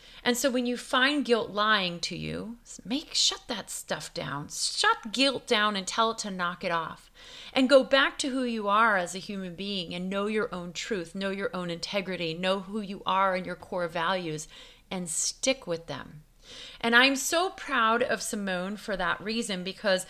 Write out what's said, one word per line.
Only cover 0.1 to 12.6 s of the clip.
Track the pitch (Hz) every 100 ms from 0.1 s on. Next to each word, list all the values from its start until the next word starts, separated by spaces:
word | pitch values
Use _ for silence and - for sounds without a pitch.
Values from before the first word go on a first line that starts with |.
| -
And | - 240
so | 277
when | 247
you | 247 247
find | - 254 269 294
guilt | 226 226 -
lying | 202 214 214 180 170
to | - 160
you, | 156 160 202 233
s-, | - -
make, | 180 277 330
shut | - - - -
that | 226 -
stuff | - - 160 -
down. | 165 151 143 156
Shut | - - - 415 453 220
guilt | 220 277 247 -
down | 220 214
and | 202 185
tell | - 226
it | 220
to | 214
knock | 185 175 180
it | 185
off. | 170 160 - - - - - -
And | - 254
go | 277
back | - 269 320 -
to | 285
who | 262
you | 247 226 202
are | 208 226 196
as | 175 185
a |
human | - 202 185 170
being | 202 196 170
and | 175 185
know | 196 208
your | 214 196
own | 180 175
truth, | 170 - 202 160 196
know | 196
your | 196 202
own | 185 175
integrity, | 170 - 202 180 175 165
know | 165 185 196